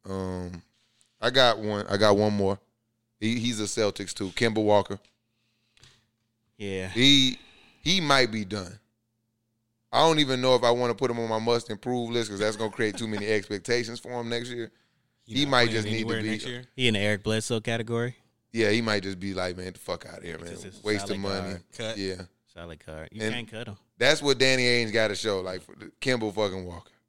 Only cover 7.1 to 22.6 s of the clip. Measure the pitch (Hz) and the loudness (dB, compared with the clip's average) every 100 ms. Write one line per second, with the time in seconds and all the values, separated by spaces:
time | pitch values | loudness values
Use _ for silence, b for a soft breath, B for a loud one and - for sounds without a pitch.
7.1 | 139 131 - - _ _ _ 147 190 151 | 6 4 -2 -16 _ _ _ -2 0 4
8.1 | 135 123 110 98 104 90 104 _ _ _ | 4 4 -2 -6 -8 -10 -16 _ _ _
9.1 | _ _ _ _ _ _ _ _ 117 160 | _ _ _ _ _ _ _ _ 4 4
10.1 | 156 139 127 127 127 120 120 120 107 127 | 4 2 2 4 4 6 4 2 0 -2
11.1 | 117 113 110 113 120 - 104 123 123 117 | -2 -2 -2 0 0 -2 -8 -4 -4 -2
12.1 | 117 107 98 107 107 110 - 110 98 113 | -2 -2 0 -2 0 -6 -2 -2 -2 -6
13.1 | 104 101 107 95 101 - 120 113 120 - | -4 0 -2 -2 -8 -2 -2 -2 -10 -10
14.1 | 123 117 117 123 120 113 _ _ _ _ | -8 -6 -6 -6 -10 -10 _ _ _ _
15.1 | _ _ 127 143 127 117 113 104 113 113 | _ _ -2 4 4 4 2 0 -2 -2
16.1 | 113 107 107 127 123 127 - 123 107 104 | -2 -2 -4 -6 -10 -12 0 2 4 2
17.1 | 101 107 110 - 117 117 113 110 117 120 | 0 0 -2 -2 -4 -2 -4 -4 -4 -4
18.1 | - _ _ _ 113 107 113 113 104 95 | -8 _ _ _ 0 4 4 2 0 -2
19.1 | 92 98 92 90 90 92 90 - 87 - | -6 -6 -4 -6 -6 -12 -12 -10 -10 -10
20.1 | - 87 82 85 85 92 - 104 104 101 | -14 -12 -12 -12 -14 -16 -8 -2 -2 -2
21.1 | 98 98 95 92 92 _ - 110 110 95 | -4 -4 -4 -6 -10 _ -10 -8 -6 -6
22.1 | 92 92 _ _ 87 | -6 -12 _ _ -18